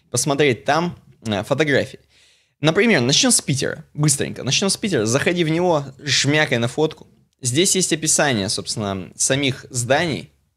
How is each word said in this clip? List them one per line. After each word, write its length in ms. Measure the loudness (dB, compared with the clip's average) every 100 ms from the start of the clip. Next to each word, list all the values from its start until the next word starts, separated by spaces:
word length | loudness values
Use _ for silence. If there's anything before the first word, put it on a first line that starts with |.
| _
посмотреть 560 | -4 -2 2 2 2 0
там, 320 | 0 0 -6 -16 _ -4
э, 180 | -4
фотографии. 560 | -2 0 2 2 0 -8 _ _ _ _ _ _
Например, 380 | 0 2 4 4
начнём 300 | 4 2 2
с 100 | 2
Питера, 440 | 0 -2 -2 -6 -10
быстренько, 500 | -2 0 0 -2 -4
начнём 260 | -4 0 0
с 60 | -2
Питера. 280 | -2 0 0
Заходи 380 | 0 0 0
в 60 | 0
него, 360 | 2 2 0 -2 -10
жмякай 540 | -2 0 2 2 2 0
на 100 | -2
фотку. 380 | 0 -2 -2 -16 _ _ _
Здесь 360 | -4 0 2 2
есть 180 | 0
описание, 560 | -2 0 0 2 0 -2
собственно, 600 | -4 -6 -6 -4 -6 -8 -4
самих 500 | -2 0 0 -4 -8
зданий, 640 | -8 0 0 0 -4 -10 _ _